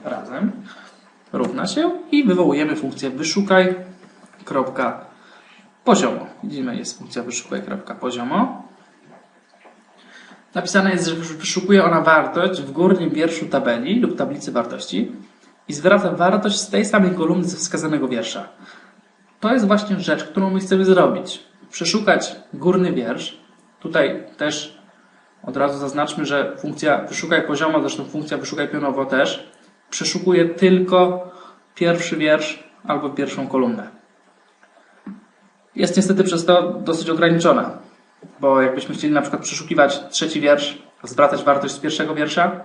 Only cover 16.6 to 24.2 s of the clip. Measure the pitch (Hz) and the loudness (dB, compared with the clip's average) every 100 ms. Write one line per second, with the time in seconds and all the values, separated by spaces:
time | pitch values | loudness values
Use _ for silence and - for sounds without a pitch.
16.6 | - 202 208 208 180 - 160 180 151 - | -2 -2 2 4 2 2 0 0 -2 -4
17.6 | - 156 156 147 131 117 107 - - - | -6 -4 -2 -2 -2 -4 -6 -8 -12 -18
18.6 | - - - _ _ _ _ _ 214 254 | -20 -20 -20 _ _ _ _ _ 0 2
19.6 | 196 202 - 185 - 147 - 196 190 190 | 4 2 2 -2 0 -2 -2 -2 0 0
20.6 | - 190 185 180 139 - - - - _ | 2 2 6 6 6 0 -6 -12 -16 _
21.6 | - - 170 220 196 165 - - - 139 | -18 -6 -2 0 2 0 -2 -12 -16 -2
22.6 | 170 185 175 131 113 - - - _ _ | 0 2 0 -2 -4 -6 -10 -14 _ _
23.6 | _ _ 156 160 135 - | _ _ -4 0 0 -2